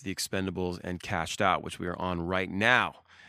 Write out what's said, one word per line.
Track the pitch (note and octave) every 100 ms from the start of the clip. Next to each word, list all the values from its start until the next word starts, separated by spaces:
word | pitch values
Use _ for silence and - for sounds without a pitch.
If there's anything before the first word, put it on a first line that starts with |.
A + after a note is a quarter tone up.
the | F#2+
Expendables | F#2 - G2 F#2+ F2+ F2+ F2
and | F2+ F2+
Cashed | - F#2 D#2+ -
Out, | G2 D#2
which | D#2+ -
we | F2
are | E2+
on | F2+ F2 E2+
right | F#2 F2+
now. | F#2 A2+ B2 F2+ - _ -